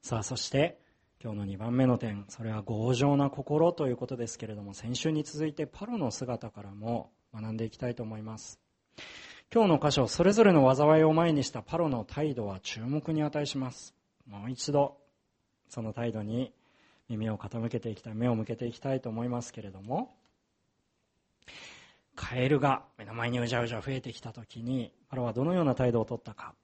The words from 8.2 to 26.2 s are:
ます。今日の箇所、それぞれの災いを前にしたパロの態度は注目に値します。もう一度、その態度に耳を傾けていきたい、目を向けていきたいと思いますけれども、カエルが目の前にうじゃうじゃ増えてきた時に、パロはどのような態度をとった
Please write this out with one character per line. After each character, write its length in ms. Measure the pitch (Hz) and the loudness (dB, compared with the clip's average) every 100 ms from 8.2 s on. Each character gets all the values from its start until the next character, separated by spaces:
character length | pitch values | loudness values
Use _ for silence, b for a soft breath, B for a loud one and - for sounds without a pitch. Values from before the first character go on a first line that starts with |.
ま 160 | 107 110 | -10 -12
す。 220 | - - _ _ _ B B B B B B | -16 -20 _ _ _ B B B B B B
今 120 | 233 208 | 4 6
日 100 | 151 | 6
の 20 | |
箇 120 | 151 | 4
所、 140 | 139 120 | 2 2
そ 160 | - | 4
れ 80 | 170 | 4
ぞ 140 | 214 214 | 8 8
れ 80 | |
の 200 | 165 131 | 10 8
災 280 | 131 147 156 | 8 8 8
い 20 | |
を 80 | 156 | 8
前 220 | 156 170 | 6 4
に 100 | 147 | 2
し 60 | 131 | 0
た 120 | 117 | -6
パ 160 | - 165 | -6 -2
ロ 120 | 165 | 0
の 160 | 127 104 | 0 -4
態 280 | - 151 | -2 -2
度 140 | 123 104 | -2 -6
は 120 | 92 | -6
注 200 | - - | -10 -8
目 300 | 117 147 147 | -4 -4 0
に 100 | 160 | 0
値 220 | 151 147 143 | 0 0 -2
し 120 | 139 | -4
ま 140 | 131 | -6
す。 220 | 127 - _ _ _ - | -8 -20 _ _ _ -16
も 200 | 101 110 | -12 -8
う 60 | |
一 200 | 127 - | -6 0
度、 260 | 143 143 - _ _ _ _ _ _ _ | 2 2 0 _ _ _ _ _ _ _
そ 140 | - | -8
の 100 | 110 | -8
態 200 | 110 117 | -4 -4
度 120 | 107 | -4
に 300 | 104 117 131 _ b b b b _ | -4 -4 -6 _ b b b b _
耳 200 | 110 110 | -4 -4
を 80 | 107 | -4
傾 300 | 101 117 113 | -6 -6 -4
け 120 | 120 | -4
て 100 | 117 | -6
い 60 | 104 | -10
き 60 | |
た 100 | 113 | -10
い、 40 | 107 | -2
目 140 | 123 | 0
を 60 | 113 | 0
向 100 | 107 | -2
け 100 | 113 | -4
て 120 | 120 | -6
い 40 | |
き 80 | - | -6
た 160 | 139 131 | -4 -4
い 60 | |
と 80 | 123 | -4
思 160 | 110 123 | -6 -4
い 40 | |
ま 120 | 120 | -4
す 100 | 117 | -6
け 120 | - | -12
れ 60 | 101 | -16
ど 120 | 95 | -14
も、 340 | 101 147 262 _ _ _ _ _ _ _ _ _ _ _ _ _ - B B B B B B - | -6 -6 -6 _ _ _ _ _ _ _ _ _ _ _ _ _ -20 B B B B B B -14
カ 220 | - 123 | -8 0
エ 100 | 131 | 4
ル 120 | 147 | 4
が 240 | 139 131 - _ | 4 2 -2 _
目 80 | 104 | -12
の 80 | |
前 180 | 113 117 | -4 -2
に 80 | 123 | 0
う 80 | 120 | 0
じ 80 | 120 | 0
ゃ 60 | |
う 60 | 117 | -2
じ 80 | 117 | -4
ゃ 60 | |
増 100 | 120 | -6
え 100 | 135 | -6
て 120 | 120 | -8
き 80 | - | -12
た 100 | 120 | -14
時 320 | 113 110 120 | -14 -16 -10
に、 300 | 117 131 117 _ _ | -4 -4 -4 _ _
パ 80 | 131 | -4
ロ 60 | |
は 100 | 120 | -2
ど 100 | 113 | 0
の 100 | 143 | 0
よ 100 | 180 | 2
う 20 | 156 | 2
な 100 | 131 | 4
態 160 | 127 | 2
度 100 | 117 | 2
を 40 | 107 | 0
と 100 | |
っ 40 | |
た 140 | 117 | -6